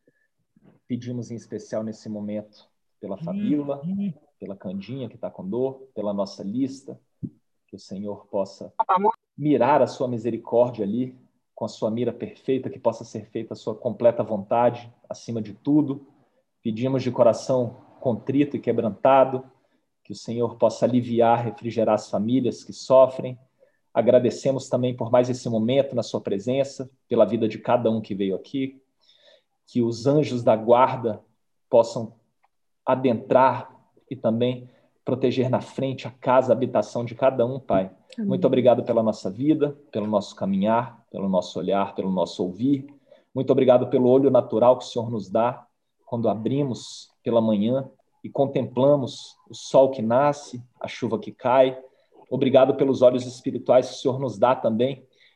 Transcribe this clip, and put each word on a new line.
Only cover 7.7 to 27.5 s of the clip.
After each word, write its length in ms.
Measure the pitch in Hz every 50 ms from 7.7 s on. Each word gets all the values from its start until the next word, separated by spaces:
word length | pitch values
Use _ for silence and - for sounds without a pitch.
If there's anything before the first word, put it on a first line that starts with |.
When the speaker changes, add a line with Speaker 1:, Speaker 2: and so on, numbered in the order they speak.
| -
Speaker 1:
o 40 | 95
Senhor 480 | - - 101 95 104 104 107 104 -
possa 440 | _ - 101 95 95 - - - - - - - - - - 196 - - - _ _ _
mirar 440 | - 143 151 143 120 117 127 147 143
a 60 | 127
sua 200 | 117 - - 139
misericórdia 800 | 123 123 117 110 120 113 113 - - - 117 123 123 123 110 104
ali, 320 | 98 104 123 127 131 127 - _ _ _ _ _ _ _
com 100 | - 117
a 40 | 107
sua 220 | - - - 110
mira 220 | 110 117 123 117 113
perfeita, 560 | - - 101 - - _ - 131 131 - 113
que 100 | - -
possa 240 | - 117 110 - 113
ser 280 | - - 113 101 -
feita 240 | - 117 110 - 113
a 20 |
sua 180 | - - - 110
completa 480 | - - 123 107 - 120 120 113 - 117
vontade, 680 | 101 110 101 98 - 123 117 123 123 120 110 - - - _ _ _
acima 320 | - - - - 117 113
de 140 | 107 101 98
tudo. 520 | - _ 143 143 151 139 131 139 135 - - _ _ _ _ _ _ _ _ _ _
Pedimos 440 | _ 117 110 107 123 131 135 131 -
de 60 | 123
coração 680 | 123 - 123 117 110 - - - 135 127 123 113 - - - _ _ _
contrito 560 | - 131 117 101 - - 131 139 143 139 -
e 40 | 113
quebrantado, 840 | - 127 117 117 113 110 98 - - 135 135 135 131 131 127 127 127 - _ _ _ _ _ _ _ _ _ _ _
que 100 | - 104
o 40 |
Senhor 400 | - - - 117 120 120 113 113
possa 280 | - - 113 - - 123
aliviar, 600 | 117 120 123 113 - 117 113 117 113 120 120 120
refrigerar 500 | 117 104 - - 117 107 117 110 110 107
as 160 | 104 - -
famílias 540 | - 101 101 113 123 131 127 117 - - -
que 80 | - 101
sofrem. 680 | - - - 131 131 131 131 131 - - 127 123 - _ _ _ _ _ _ _ _ _ _ _
Agradecemos 720 | 123 113 113 120 127 120 117 107 - - 143 135 131 - -
também 260 | - 127 123 127 127
por 160 | 123 120 113
mais 200 | 123 123 127 123
esse 180 | 127 127 - 127
momento 460 | 117 110 110 113 127 139 135 - -
na 80 | 120 107
sua 180 | - - 110
presença, 680 | - 117 101 98 101 123 127 139 135 135 - - 135 120 - _ _ _
pela 160 | 123 113 110
vida 240 | 98 113 113 113
de 100 | 107